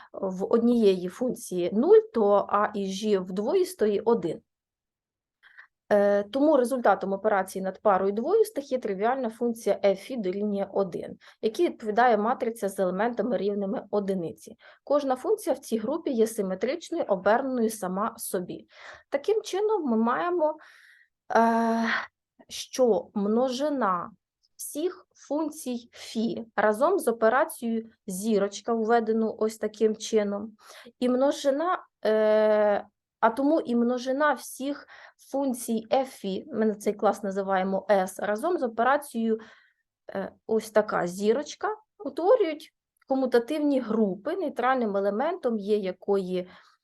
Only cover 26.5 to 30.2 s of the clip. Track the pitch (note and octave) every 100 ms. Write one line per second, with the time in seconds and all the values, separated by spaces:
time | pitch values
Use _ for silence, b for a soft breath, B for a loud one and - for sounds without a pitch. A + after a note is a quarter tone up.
26.5 | - G#3 G#3 D4 F#4+ - A3+ A3 B3+ D#4+
27.5 | - A#3 A3+ A3+ _ - F#3 G#3+ G#3 G3
28.5 | - - A#3 G#3+ A#3 A3 A3+ A3 - A3
29.5 | A3 G#3+ G#3+ A3 G#3+ - A3